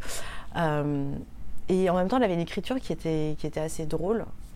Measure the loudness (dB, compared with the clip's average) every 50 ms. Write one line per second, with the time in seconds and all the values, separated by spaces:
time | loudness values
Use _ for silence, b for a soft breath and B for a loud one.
0 | B B B B B B B B B -4 -2 0 0 2 2 2 2 0 0 0
1 | 0 -2 -2 -4 -6 -8 -8 -6 -2 0 2 2 2 4 4 4 4 4 4 4
2 | 2 4 4 4 4 4 2 2 0 -2 -2 -4 -2 -2 -2 -2 -2 -4 -4 -2
3 | 0 0 0 2 2 2 0 0 -2 -2 -2 -2 -2 -2 -2 -2 -2 0 0 0
4 | 0 0 0 0 -2 -4 -6 -8 -10 -10 -8